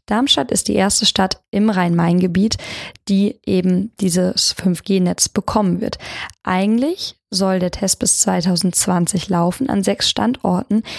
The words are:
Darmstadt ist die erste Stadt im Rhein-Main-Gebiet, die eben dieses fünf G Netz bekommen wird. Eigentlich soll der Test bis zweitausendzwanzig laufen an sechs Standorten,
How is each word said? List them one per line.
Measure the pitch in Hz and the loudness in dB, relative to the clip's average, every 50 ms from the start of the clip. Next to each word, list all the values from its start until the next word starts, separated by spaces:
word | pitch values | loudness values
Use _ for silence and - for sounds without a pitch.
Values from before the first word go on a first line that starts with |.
| _ | _
Darmstadt | - 208 220 262 285 - - 277 247 - | -2 -2 0 2 2 2 2 0 0 -2
ist | 196 - - | -2 -2 0
die | 208 | 0
erste | 202 190 202 - - - | 2 2 2 0 0 0
Stadt | - - - 190 190 - - _ _ | 0 0 2 0 0 -2 -6 _ _
im | - 202 208 220 | -2 0 2 2
Rhein-Main-Gebiet, | 208 185 180 175 170 170 170 170 175 180 180 180 170 185 202 220 - - - - - - - - - - - - | 2 2 2 2 2 2 4 4 4 4 2 2 2 2 2 0 0 -4 -8 -10 -12 -12 -12 -14 -16 -12 -4 0
die | 196 190 202 208 - _ - | 2 2 2 2 0 _ -4
eben | - 196 185 180 185 180 180 190 226 - - | -2 0 2 2 2 2 0 0 -4 -4 -2
dieses | 196 185 170 185 180 185 - - - - - | -2 0 0 0 0 0 0 0 -2 -2 -2
fünf | - - 190 175 - - | -2 0 0 0 -2 -2
G | - 196 190 | -2 0 2
Netz | 180 175 175 - - - | 2 2 2 2 2 2
bekommen | - 208 - - - 214 208 185 170 180 | 2 -2 -2 0 0 0 2 2 0 0
wird. | - - - - - - - - - - - _ - | -2 -4 -6 -8 -12 -14 -12 -12 -12 -14 -14 _ -4
Eigentlich | - 185 185 196 208 226 233 262 311 359 - - - - _ _ - | -2 0 0 2 2 2 2 0 0 -2 -4 -8 -12 -12 _ _ -8
soll | - 180 190 190 190 185 | -4 -2 0 0 0 0
der | 180 180 - | 0 -2 -4
Test | - 208 190 - - | -2 -2 -2 -2 -2
bis | - 202 - - | 0 0 0 0
zweitausendzwanzig | - - 185 180 165 190 180 170 - 180 - - - 202 180 175 175 - - 175 - - | 2 0 0 0 0 0 0 0 0 0 0 0 0 0 0 0 0 0 -2 -4 -2 -2
laufen | 185 175 170 180 180 - 262 - | 0 0 2 0 0 -2 -2 -2
an | 220 202 190 | -2 0 0
sechs | 202 202 - - - | 0 0 0 0 -2
Standorten, | - - 208 226 254 - - 185 180 180 - - 202 220 - - - | -2 0 0 -2 -2 -2 -2 -2 0 0 -2 0 -2 -2 -2 -4 -10